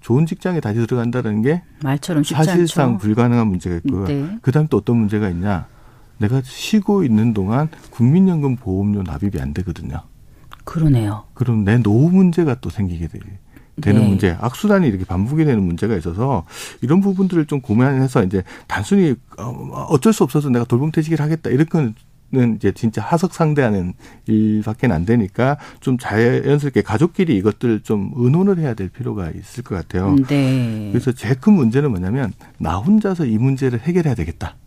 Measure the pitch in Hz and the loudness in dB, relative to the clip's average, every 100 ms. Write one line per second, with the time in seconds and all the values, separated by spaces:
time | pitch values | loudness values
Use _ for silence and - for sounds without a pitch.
0 | - 120 160 185 185 175 110 110 113 127 | 2 2 2 -2 -4 -4 -4 -2 -2 -2
1 | 117 123 110 104 117 175 - - 147 143 | -2 -4 -2 -2 0 -2 -6 -10 -4 -4
2 | - 160 139 147 156 175 170 165 135 104 | -2 -2 -2 0 0 2 0 0 0 0
3 | 101 107 120 120 110 92 92 85 - 90 | 0 2 2 2 2 -2 -4 -4 -4 -2
4 | 98 143 147 220 - 135 156 107 - 120 | -2 -4 -6 -4 -2 0 2 0 0 0
5 | 107 107 104 87 98 95 - - - - | 0 0 -2 -2 -2 -4 -6 -18 -20 -20
6 | - - 104 131 131 - - 220 196 202 | -20 -4 -2 -2 -4 -12 -2 0 2 0
7 | 160 107 117 107 95 120 156 - - - | 2 2 2 0 -2 -2 -2 -6 -20 0
8 | 120 165 190 170 143 120 - 92 101 104 | 2 4 4 2 -2 -4 -4 -2 0 -2
9 | 90 73 101 92 69 71 92 82 82 80 | -4 -4 -4 -4 -6 -6 -6 -8 -8 -10
10 | - - - - - - - 170 160 127 | -12 -20 -20 -20 -20 -20 -10 -2 2 2
11 | 104 104 - - 123 113 98 120 104 107 | 0 -6 -12 -6 -2 0 2 2 4 4
12 | 160 185 185 170 165 117 90 - 98 85 | 4 6 4 4 0 -2 -6 -4 -4 -4
13 | 82 107 92 95 - - - - 101 104 | -8 -10 -16 -20 -20 -20 -20 -6 2 4
14 | 104 95 98 85 117 - 208 196 165 98 | 4 4 2 0 -4 -2 2 4 2 0
15 | 92 90 104 151 151 117 92 85 104 104 | -4 -2 -2 0 2 2 0 0 -2 -2
16 | 85 87 127 117 - - - - 120 175 | -4 -4 -2 -2 -4 -14 -18 -8 0 2
17 | 196 185 190 175 151 147 - 107 131 135 | 2 0 0 0 0 -4 0 2 4 2
18 | 131 127 95 95 92 - - - 101 202 | 2 2 2 0 -4 -14 -8 -6 0 2
19 | 175 123 - - 107 - 127 - 135 147 | 2 0 -6 -14 -12 -10 -12 -12 0 2
20 | 220 214 156 156 143 120 117 120 151 160 | 2 2 2 0 0 0 2 0 2 -2
21 | 156 160 147 160 - 127 160 175 127 107 | 0 0 0 -2 0 0 2 2 -2 -4
22 | _ _ _ 135 120 110 104 90 113 107 | _ _ _ 2 2 2 -2 0 -2 -2
23 | 104 165 180 - 160 147 127 101 90 85 | -2 0 -2 0 0 2 2 0 -2 -8
24 | - - - 110 107 107 107 110 131 82 | -18 -18 -2 0 2 0 -2 -2 -2 0
25 | 87 120 95 - 127 143 - - - 123 | 2 0 0 0 -2 -2 -8 -10 -4 -4
26 | - 104 117 127 - 147 143 117 101 104 | -2 2 2 2 0 0 2 0 0 0
27 | 175 - 175 107 101 101 123 107 - 107 | 0 0 0 2 0 0 0 -2 0 -4
28 | 98 139 120 156 196 185 156 110 95 - | -2 0 2 4 2 0 -2 -4 -8 -8
29 | 123 107 85 82 - - 123 95 80 92 | -8 -6 -8 -10 -14 -16 -8 -8 -6 -4
30 | 98 139 131 143 131 131 120 110 104 110 | 2 2 2 0 2 0 -2 -4 -2 -2
31 | 123 120 104 131 214 202 113 123 147 98 | -2 -4 -2 0 4 4 4 2 0 -2
32 | 92 123 120 - - - 78 87 123 214 | -2 -2 -4 -6 -18 -8 -4 -2 2 2
33 | 208 180 143 107 131 135 135 120 139 180 | 2 -2 0 2 0 0 -2 -2 -2 0
34 | 160 113 78 - - - | 0 -2 -4 -6 -12 -12